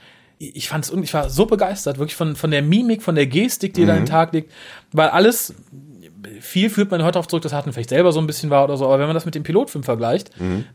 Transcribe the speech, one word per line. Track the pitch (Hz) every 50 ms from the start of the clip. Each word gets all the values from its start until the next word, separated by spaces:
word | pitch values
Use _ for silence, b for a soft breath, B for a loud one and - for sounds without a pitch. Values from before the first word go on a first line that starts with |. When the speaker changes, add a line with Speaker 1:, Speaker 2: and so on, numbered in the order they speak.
| b b b b b b b _
Speaker 1:
ich, | 156 - - 147
ich | - -
fand's | 151 156 139 -
un-, | 165 190 170
ich | - -
war | 151 143 139
so | 131 147 220
begeistert, | 226 233 196 202 185 202 202 - 147 139 131
wirklich | 147 156 -
von, | - 170 156 147
von | - - 156
der | 151 143
Mimik, | 143 151 180 220 247 233 226 214
von | - - 165
der | 151 143 131
Gestik, | 123 175 220 254 - - 202 190 -
die | 180 170
er | 165
da | 165
an | 160
den | 156
Speaker 2:
Mhm. | 151
Speaker 1:
Tag | 156 160 165 165 160
legt, | 160 156 B B B B B B B B B
weil | - 151 160 -
alles, | - 170 196 226 247 - - - - - - _ 139 135 139 151 131 90 85 78 - - 202 - - -
viel | - - - 185 196 220
führt | 202 202 202 196
man | 190 170
heute | 156 170 175
darauf | 180 165 -
zurück, | 175 165 165
dass | 151 147
Hartnell | 143 143 143 117
vielleicht | 120 117 -
selber | 127 151 175 180
so | 151 160
ein | 156 151
bisschen | 151 - - 147
war | 143 139 139
oder | 139 143 131
so, | 135
aber | 131 139 135
wenn | 143 151
man | 160
das | 160 -
mit | 175 -
dem | 151 151
Pilotfilm | - - 208 277 - - 151 127
vergleicht, | - 120 113 117 117 123 196 - - - -
Speaker 2:
Mhm. | 90 92 90 101 127 -